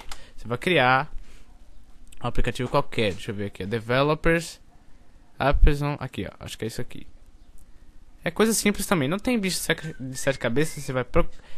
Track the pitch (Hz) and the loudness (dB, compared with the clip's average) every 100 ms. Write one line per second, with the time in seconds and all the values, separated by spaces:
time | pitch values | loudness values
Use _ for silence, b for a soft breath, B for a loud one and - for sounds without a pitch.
0 | - B B B 107 120 - 170 127 131 | -8 B B B -6 -4 0 4 6 4
1 | 147 - b b b b - - - - | 2 -6 b b b b -16 -16 -16 -16
2 | - - 120 - - 113 123 143 - - | -12 -6 0 4 4 2 0 0 0 0
3 | 110 92 - 101 101 - 92 117 110 123 | 0 -2 -6 -6 -6 -8 -6 -4 0 2
4 | 147 151 165 165 165 - - - - - | 2 2 4 2 0 -12 -20 -20 -20 -20
5 | - - - - 135 147 - 143 147 147 | -20 -20 -14 -2 2 8 8 8 0 -4
6 | 127 - 87 - - - 117 - - - | -8 -8 -10 -10 -14 -8 -8 -6 -6 -6
7 | - - - - - - - - - - | -12 -16 -20 -20 -18 -18 -16 -18 -20 -20
8 | - - - - 220 214 208 202 202 185 | -20 -10 -4 2 2 2 0 0 0 0
9 | 135 190 254 240 190 170 - 165 160 - | 0 -2 -2 -2 -2 -2 -2 -2 -4 -10
10 | 131 131 - 131 120 117 151 - 143 127 | -10 -4 -2 -2 0 2 0 -2 -6 -4
11 | 123 - - - B | 2 4 4 2 B